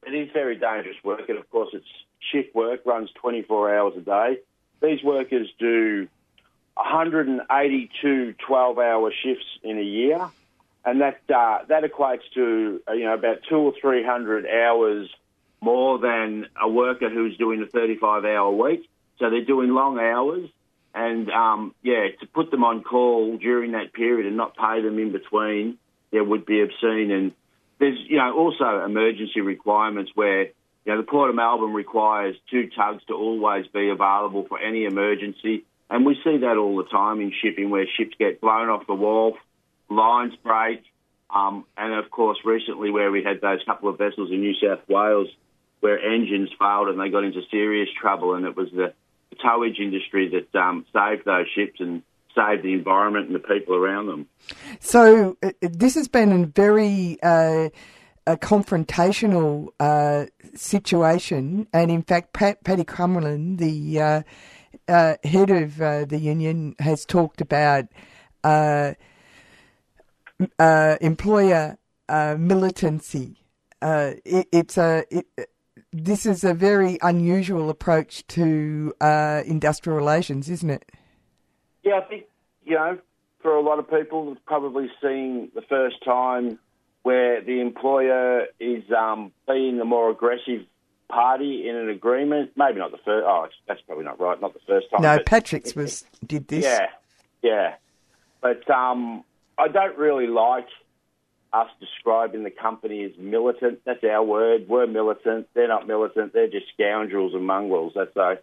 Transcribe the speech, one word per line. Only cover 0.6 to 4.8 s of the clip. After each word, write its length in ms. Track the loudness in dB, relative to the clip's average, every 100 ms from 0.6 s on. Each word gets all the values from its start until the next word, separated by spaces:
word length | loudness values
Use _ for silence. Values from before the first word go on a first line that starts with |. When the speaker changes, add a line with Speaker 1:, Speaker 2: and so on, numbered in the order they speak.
| -4 -4 -8 -10
Speaker 1:
work, 240 | -8 -8 -6
and 80 | -8
of 100 | -4
course 200 | -4 -4
it's 140 | -8 -18 -20 -20 _ -6
shift 240 | -4 -4
work, 280 | -2 -2 -2
runs 260 | -2 -2 -4
twenty-four 600 | -6 -6 -4 -2 0 2
hours 200 | 2 0 -2
a 60 |
day. 360 | -2 0 0 -2 -8 _ _ _